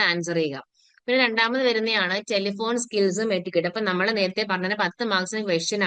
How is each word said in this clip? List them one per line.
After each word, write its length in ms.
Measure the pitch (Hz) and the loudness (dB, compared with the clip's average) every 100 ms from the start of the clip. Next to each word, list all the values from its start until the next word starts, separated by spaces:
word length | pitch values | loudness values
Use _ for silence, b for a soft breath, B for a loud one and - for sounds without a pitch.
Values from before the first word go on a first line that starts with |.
| 190 | 0
ആൻസർ 260 | 170 170 165 | 0 0 0
ചെയ്യുക. 200 | 151 139 - b b b - | -2 -4 -14 b b b 0
പിന്നെ 120 | 254 | 2
രണ്ടാമത് 400 | 240 220 226 262 247 | 2 2 2 2 2
വരുന്നതാണ് 460 | 220 220 220 180 196 208 | 2 0 0 0 -2 -2
ടെലിഫോൺ 460 | 202 196 202 226 240 | -2 -2 -2 -2 -2
സ്കിൽസും 500 | 240 208 196 180 220 185 | -2 0 2 2 0 -2
എറ്റിക്വറ്റ്. 320 | 180 175 170 | 0 0 0
അപ്പൊ 100 | 220 208 | -2 0
നമ്മൾ 180 | 180 202 214 | 0 0 2
നേരത്തെ 260 | 185 196 208 | 0 -2 -2
പറഞ്ഞ 260 | 185 185 208 | -2 -2 0
പത്ത് 220 | 196 - 233 | -2 -2 -2
മാർക്സിന് 300 | 190 180 214 208 | 0 -2 -4 0
ക്വസ്റ്റ്യൻ 340 | 165 170 208 | 0 0 0